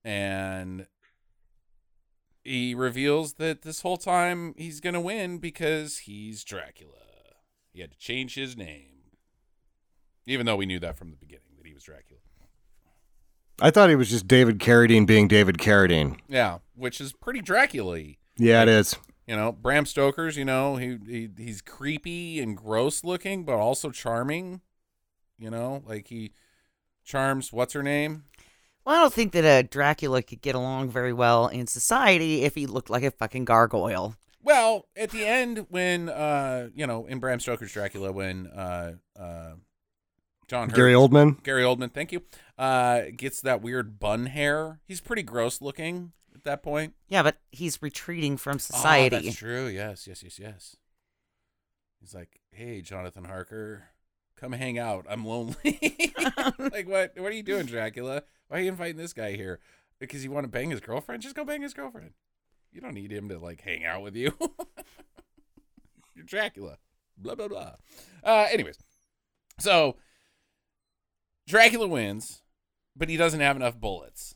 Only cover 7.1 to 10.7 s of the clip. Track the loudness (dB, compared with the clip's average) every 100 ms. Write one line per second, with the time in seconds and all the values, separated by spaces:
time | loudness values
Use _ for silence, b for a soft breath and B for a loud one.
7.1 | _ _ _ _ _ _ -20 -20 _ -8
8.1 | -8 -6 -10 -12 -12 -16 -18 _ _ _
9.1 | _ _ _ _ _ _ _ _ _ _
10.1 | _ -6 -2 0 -2 -2